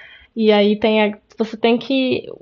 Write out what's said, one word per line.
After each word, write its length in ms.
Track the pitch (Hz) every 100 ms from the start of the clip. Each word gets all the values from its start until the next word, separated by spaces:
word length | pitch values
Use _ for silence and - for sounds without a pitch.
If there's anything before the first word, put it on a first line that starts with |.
| - - _
E 160 | 233 214
aí 260 | 208 202 208
tem 240 | 220 220
a... 140 | 208 208 _ -
você 200 | 220 214
tem 180 | 226 233
que, 500 | - 269 254 - - -